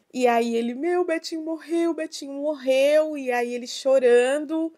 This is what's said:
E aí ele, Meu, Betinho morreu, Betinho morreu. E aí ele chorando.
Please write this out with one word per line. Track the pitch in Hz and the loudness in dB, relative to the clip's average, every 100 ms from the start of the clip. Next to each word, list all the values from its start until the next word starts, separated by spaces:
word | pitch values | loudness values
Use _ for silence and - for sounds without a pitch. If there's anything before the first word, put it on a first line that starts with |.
| _ | _
E | - 247 | -2 2
aí | 233 233 233 | 2 0 -2
ele, | 233 | -4
Meu, | 247 320 349 359 | -4 -2 -2 0
Betinho | 330 330 330 | -4 -6 -10
morreu, | 311 320 294 339 339 | -8 -10 -4 -2 -2
Betinho | 320 320 - 285 | -2 -6 -10 -12
morreu. | 277 285 302 254 262 277 302 311 302 | -6 -4 -4 0 2 4 4 2 -2
E | 262 | -2
aí | 240 240 | -2 -2
ele | 240 240 | -6 -8
chorando. | - 269 269 254 240 247 285 294 320 320 | -6 2 4 6 6 4 0 -2 -2 -4